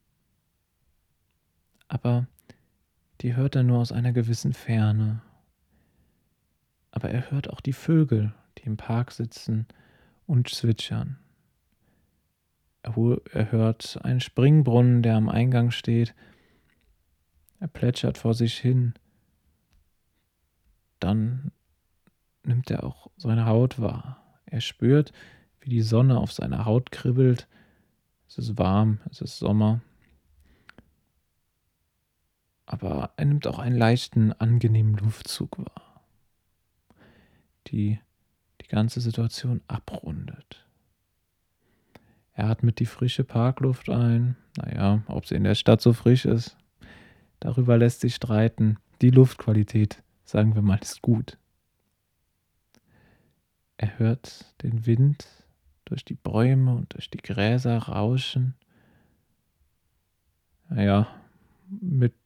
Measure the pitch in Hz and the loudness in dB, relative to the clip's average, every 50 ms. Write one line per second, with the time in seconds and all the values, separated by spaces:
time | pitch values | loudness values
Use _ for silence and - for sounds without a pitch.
0 | _ _ _ _ _ _ _ _ _ _ _ _ _ _ _ _ _ _ _ _ | _ _ _ _ _ _ _ _ _ _ _ _ _ _ _ _ _ _ _ _
1 | _ _ _ _ _ _ _ _ _ _ _ _ _ _ _ _ _ - - 123 | _ _ _ _ _ _ _ _ _ _ _ _ _ _ _ _ _ -10 -8 -4
2 | - 123 120 123 123 - _ _ _ - - _ _ _ _ _ _ _ _ _ | -2 0 0 0 -2 -4 _ _ _ -20 -20 _ _ _ _ _ _ _ _ _
3 | _ _ _ - - 120 120 127 131 139 - 135 123 123 123 120 120 117 - 113 | _ _ _ -8 -6 -4 -2 -2 -2 0 0 2 2 2 2 2 0 -2 -2 -2
4 | 120 123 120 123 113 113 117 - - 139 131 - - - 123 110 110 107 107 107 | -2 0 0 0 0 -2 -2 -4 -4 -4 -6 -6 -6 -2 0 2 2 2 2 0
5 | 110 110 110 110 - _ _ _ _ _ _ _ _ _ _ _ _ _ _ _ | 0 -2 -4 -6 -10 _ _ _ _ _ _ _ _ _ _ _ _ _ _ _
6 | _ _ _ _ _ _ _ _ _ _ _ _ _ _ _ _ _ _ - - | _ _ _ _ _ _ _ _ _ _ _ _ _ _ _ _ _ _ -10 -8
7 | - - - 123 - - 139 139 - - - - - 143 127 - - - 165 160 | -6 -6 -4 -6 -6 -4 -6 -6 -6 -8 -10 -10 -8 -8 -8 -6 -2 0 2 2
8 | 156 131 120 110 107 107 - - _ _ _ - - 123 107 - - - 117 117 | 2 2 2 0 0 -2 -4 -8 _ _ _ -14 -10 -8 -8 -8 -6 -4 -4 -4
9 | 127 - - - 120 113 - - - - 113 110 113 - - _ _ _ _ _ | -4 -4 -6 -8 -10 -10 -10 -10 -8 -6 -4 -4 -4 -6 -12 _ _ _ _ _
10 | _ _ _ _ _ - 156 123 123 - - - - 120 110 - - - 110 113 | _ _ _ _ _ -2 0 0 0 -2 -4 -4 -2 -2 -2 -2 -4 -8 -6 -6
11 | - - 135 - _ _ _ _ _ _ _ _ _ _ _ _ _ _ _ _ | -6 -8 -10 -14 _ _ _ _ _ _ _ _ _ _ _ _ _ _ _ _
12 | _ _ _ _ _ _ _ _ _ _ _ _ _ _ _ _ - - 110 113 | _ _ _ _ _ _ _ _ _ _ _ _ _ _ _ _ -12 -8 -4 -2
13 | 113 120 127 - - - - - 110 - - 113 110 110 - - - - - - | 0 0 0 -2 -4 -6 -4 -4 -2 0 0 0 0 0 0 -4 -8 -14 -14 -8
14 | - 127 127 123 120 - - - 123 143 151 156 139 123 117 120 123 123 120 120 | -4 -2 -2 -2 -2 -4 -2 2 4 6 6 6 4 4 4 4 6 6 4 4
15 | 117 113 110 110 110 - - 113 120 127 127 120 120 120 117 - - 120 117 117 | 4 4 2 2 2 2 0 0 2 2 2 2 2 0 -2 -4 -2 -2 0 0
16 | 117 - - _ - - _ _ _ _ _ _ _ _ _ _ _ _ _ _ | 0 -2 -4 _ -20 -20 _ _ _ _ _ _ _ _ _ _ _ _ _ _
17 | _ _ _ _ _ _ _ _ _ _ _ - 196 147 - - - 120 123 - | _ _ _ _ _ _ _ _ _ _ _ -14 -14 -12 -8 -4 -2 -2 -2 -2
18 | - 131 123 - - 113 113 117 120 113 - - - 123 127 127 123 117 - _ | -2 -4 -4 -2 -2 -2 0 0 0 -2 -2 -2 -2 0 0 2 0 -2 -4 _
19 | _ _ _ _ _ _ _ _ _ _ _ _ _ _ _ _ _ _ _ _ | _ _ _ _ _ _ _ _ _ _ _ _ _ _ _ _ _ _ _ _
20 | _ _ _ _ _ _ _ _ _ _ _ _ _ _ _ _ _ _ _ - | _ _ _ _ _ _ _ _ _ _ _ _ _ _ _ _ _ _ _ -8
21 | - 90 104 110 107 113 123 131 143 - - _ _ _ _ _ _ _ _ _ | -4 -2 -2 -2 -2 -4 -4 -6 -8 -10 -14 _ _ _ _ _ _ _ _ _
22 | _ _ _ _ _ _ _ _ - - 120 123 123 - 117 - - 131 - _ | _ _ _ _ _ _ _ _ -4 -2 -2 -2 -2 -2 -4 -6 -6 -8 -10 _
23 | - - _ - - 117 113 117 113 113 110 117 123 127 - - 110 - - 117 | -18 -20 _ -8 -4 0 0 0 2 2 4 4 2 2 0 -2 -6 -6 -6 -8
24 | - 131 131 - _ _ _ _ _ - - 113 - - - - 113 120 139 147 | -10 -14 -16 -18 _ _ _ _ _ -10 -8 -8 -8 -8 -6 -2 2 4 4 4
25 | 151 - - - - - - _ _ _ _ _ - 135 120 113 113 110 113 113 | 2 0 -6 -20 -20 -20 -20 _ _ _ _ _ -8 -4 -2 -2 0 2 2 4
26 | 127 135 123 113 - - - - - - - - 110 110 107 123 127 - - - | 4 4 4 2 0 -4 -6 -8 -8 -6 -6 -4 -2 0 0 0 -2 -4 -8 -6
27 | - 131 120 131 131 127 123 120 - _ _ _ _ _ _ _ _ _ _ _ | -4 -2 2 4 4 4 2 2 -2 _ _ _ _ _ _ _ _ _ _ _
28 | _ _ _ _ _ _ - - 117 113 104 - 90 92 95 104 110 110 107 107 | _ _ _ _ _ _ -12 -8 -8 -6 -4 -2 0 2 2 2 2 2 0 -2
29 | - - - - - - - - - - 104 107 107 107 113 117 - _ _ _ | -4 -12 -14 -12 -14 -14 -10 -6 -4 0 2 2 2 2 0 -2 -4 _ _ _
30 | _ _ _ _ _ _ _ _ _ _ _ _ _ - - - - _ _ _ | _ _ _ _ _ _ _ _ _ _ _ _ _ -20 -20 -20 -20 _ _ _
31 | _ _ _ _ _ _ _ _ _ _ _ _ _ _ _ _ _ _ _ _ | _ _ _ _ _ _ _ _ _ _ _ _ _ _ _ _ _ _ _ _
32 | _ _ _ _ _ _ _ _ _ _ _ _ _ - - - - 82 - - | _ _ _ _ _ _ _ _ _ _ _ _ _ -12 -10 -8 -6 -6 -6 -6
33 | - - _ - 151 143 147 147 - - - - 135 120 123 120 113 113 117 120 | -6 -8 _ -2 0 0 0 0 -2 -4 -6 -4 -2 -2 2 4 4 4 4 2
34 | - - - 120 110 107 - - 117 113 117 117 - 110 110 110 110 110 107 104 | 0 -2 0 2 2 2 2 0 0 2 2 2 2 2 2 4 2 2 2 0
35 | 104 110 - - - - - - - - - - - - - - - _ _ _ | -2 -4 -4 -6 -10 -12 -10 -8 -8 -8 -10 -12 -14 -14 -16 -18 -20 _ _ _
36 | _ _ _ _ _ _ _ _ _ _ _ _ _ _ _ _ _ _ _ _ | _ _ _ _ _ _ _ _ _ _ _ _ _ _ _ _ _ _ _ _
37 | _ _ _ _ _ _ _ _ _ _ _ _ - - - 110 104 104 107 104 | _ _ _ _ _ _ _ _ _ _ _ _ -14 -8 -4 -2 -2 -2 -2 -4
38 | - _ _ _ _ _ _ _ _ _ _ - - _ - 107 107 117 - 127 | -6 _ _ _ _ _ _ _ _ _ _ -20 -10 _ -2 0 0 0 -2 -4
39 | 117 117 110 - 117 113 - - - 123 123 - - - - - - - - - | -4 -4 -2 -2 -4 -4 -4 -6 -6 -4 -4 -4 -6 -8 -12 -12 -10 -12 -14 -12
40 | - - 76 - - - - - - - - - _ _ _ _ _ _ _ _ | -10 -10 -10 -10 -12 -14 -16 -18 -20 -20 -20 -20 _ _ _ _ _ _ _ _
41 | _ _ _ _ _ _ _ _ _ _ _ _ _ _ _ _ _ _ _ _ | _ _ _ _ _ _ _ _ _ _ _ _ _ _ _ _ _ _ _ _
42 | _ _ _ _ _ _ _ - 107 110 110 - - 117 110 - 120 113 - - | _ _ _ _ _ _ _ -4 -2 -2 0 0 0 0 0 0 -4 -6 -4 -4
43 | 127 123 - - 131 - - 117 117 127 131 - 147 131 127 - - - - 120 | -4 -2 -2 -2 -4 -4 -2 0 0 0 0 0 -2 -2 -2 -4 -4 -4 -2 0
44 | 120 117 117 117 120 123 123 - _ _ - - - - - - 98 98 104 110 | 2 2 2 2 0 0 -2 -6 _ _ -12 -10 -10 -8 -4 -2 0 0 0 0
45 | 107 - - - - - - - 104 98 101 - - - 113 113 - 123 117 - | -2 -4 -8 -8 -6 -4 -2 -2 0 0 0 2 4 4 4 6 6 4 2 4
46 | - 117 123 127 - - 113 113 117 - - _ _ _ _ _ - - - - | 4 4 4 4 2 0 0 -2 -2 -6 -12 _ _ _ _ _ -20 -20 -20 -20
47 | - - _ _ _ _ _ _ - - 120 131 123 123 117 117 120 120 - - | -20 -20 _ _ _ _ _ _ -8 -4 -2 0 2 4 4 6 4 4 2 0
48 | - 123 - - - 123 107 107 110 117 - - 110 107 104 - _ _ _ - | -2 -4 -4 -4 -4 -2 2 2 2 2 2 2 2 2 0 0 _ _ _ 2
49 | - 127 127 131 131 127 - - - - 107 107 104 - - 110 107 - - - | 4 6 8 8 8 8 6 -2 -2 0 2 2 0 0 0 0 0 0 -2 -6
50 | _ _ _ _ _ - - 104 107 107 107 110 104 101 95 104 - - - - | _ _ _ _ _ -4 0 2 2 2 2 2 2 2 2 0 -2 -6 -16 -6
51 | - 120 117 110 123 - - _ _ _ _ _ _ _ _ _ _ _ _ _ | -2 0 0 0 -2 -6 -12 _ _ _ _ _ _ _ _ _ _ _ _ _
52 | _ _ _ _ _ _ _ _ _ _ _ _ _ _ _ _ _ _ _ _ | _ _ _ _ _ _ _ _ _ _ _ _ _ _ _ _ _ _ _ _
53 | _ _ _ _ _ _ _ _ _ _ _ _ _ _ _ - - 107 - - | _ _ _ _ _ _ _ _ _ _ _ _ _ _ _ -6 -6 -6 -2 0
54 | 113 113 117 - - - - - - _ _ - - 123 117 113 113 117 117 120 | 0 0 0 -2 -6 -12 -20 -20 -20 _ _ -12 -8 -6 -4 -2 0 2 4 4
55 | 135 143 147 - - - _ _ _ _ _ _ _ _ _ _ - - - 123 | 4 4 2 0 -6 -16 _ _ _ _ _ _ _ _ _ _ -14 -10 -10 -10
56 | - - - - - - 101 107 120 127 135 131 131 127 123 120 - - - - | -10 -10 -12 -10 -8 -4 0 2 2 4 4 4 4 2 0 0 -4 -8 -12 -16
57 | - - - - - - - - 101 110 120 127 127 120 117 117 110 - - 104 | -16 -14 -14 -12 -10 -8 -4 0 0 2 2 0 0 0 -2 -2 -4 -4 -4 -2
58 | 104 110 127 131 - - - 131 127 131 131 _ _ _ _ _ _ _ _ _ | -2 0 0 -2 -2 -4 -4 -2 -2 -2 -4 _ _ _ _ _ _ _ _ _
59 | _ _ _ _ _ _ _ _ _ _ _ _ _ _ _ _ _ _ _ _ | _ _ _ _ _ _ _ _ _ _ _ _ _ _ _ _ _ _ _ _
60 | _ _ _ _ _ _ _ _ _ _ _ _ _ - - 113 101 101 98 101 | _ _ _ _ _ _ _ _ _ _ _ _ _ -8 -4 0 2 2 4 2
61 | 110 - - - - _ _ _ _ _ _ _ _ 185 196 208 208 180 147 131 | 2 0 -4 -14 -20 _ _ _ _ _ _ _ _ -16 -14 -10 -6 -2 0 2
62 | 123 117 - _ _ | 2 0 0 _ _